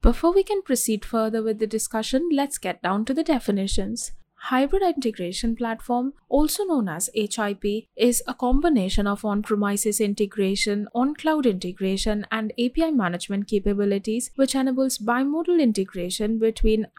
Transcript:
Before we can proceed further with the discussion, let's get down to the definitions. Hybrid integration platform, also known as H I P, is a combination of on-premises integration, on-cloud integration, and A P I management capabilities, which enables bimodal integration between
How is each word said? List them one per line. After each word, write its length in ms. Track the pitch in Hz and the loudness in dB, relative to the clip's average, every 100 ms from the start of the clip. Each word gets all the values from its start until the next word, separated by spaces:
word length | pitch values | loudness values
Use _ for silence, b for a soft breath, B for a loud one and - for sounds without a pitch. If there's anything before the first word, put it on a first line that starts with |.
Before 300 | 233 240 330 | 4 4 2
we 100 | 392 | 2
can 180 | 381 403 | 2 -2
proceed 420 | - 247 - 214 | -2 -2 0 -2
further 360 | - 226 220 226 | -2 -2 -2 -2
with 200 | 220 214 | -4 -2
the 80 | 220 | -4
discussion, 600 | 220 - 226 220 262 339 | -4 -4 -6 -2 -2 0
let's 260 | 285 277 - | 0 -2 -4
get 240 | 185 175 | -8 -4
down 220 | 175 196 | -2 -2
to 100 | 226 | -2
the 80 | 254 | -2
definitions. 880 | - 277 - 202 196 - 196 233 - - _ _ - | 0 0 0 -2 0 0 -2 -6 -10 -12 _ _ -2
Hybrid 360 | 254 277 392 | 0 2 2
integration 720 | 381 320 247 214 175 190 233 | 2 0 -4 -4 -6 -4 -4
platform, 600 | 226 233 220 - 240 262 - _ | -2 -4 -6 -2 -2 -2 -8 _
also 360 | 277 302 - | 4 4 2
known 240 | 392 302 196 | 0 0 0
as 200 | 160 - | -4 -4
H 240 | - 208 - | -4 -4 -2
I 160 | 208 | -4
P, 320 | 202 202 214 - | -2 -2 -2 -6
is 300 | - 247 240 - | 2 2 2 -2
a 80 | |
combination 720 | 254 247 254 339 277 185 208 208 | -2 2 4 4 4 4 2 2
of 180 | 202 | 0
on-premises 760 | 214 202 208 208 202 202 214 208 | 0 -2 0 0 0 0 0 0
integration, 880 | 208 202 202 214 190 202 - 208 208 233 | 0 0 -2 0 0 0 0 -2 -2 0
on-cloud 500 | 262 302 311 311 254 | 0 0 0 2 2
integration, 800 | 185 180 185 190 190 - 208 202 | 0 -6 -4 -2 0 0 -2 -2
and 200 | 220 220 - | -4 -4 -2
A 120 | 247 | -2
P 120 | 254 | 0
I 80 | 320 | 0
management 560 | 294 180 175 - 202 202 | 2 0 -4 -4 -6 -2
capabilities, 880 | 208 196 202 202 196 202 220 - | 0 0 0 0 0 -2 -4 -4
which 220 | - 269 269 | 0 0 2
enables 420 | 262 262 269 - | 0 0 -2 -2
bimodal 600 | 208 240 269 311 339 349 | -2 0 0 0 2 2
integration 800 | 262 214 190 190 175 - 214 220 | 4 2 -4 -6 -8 -4 -2 0
between 480 | 220 220 220 220 214 | 0 2 2 4 0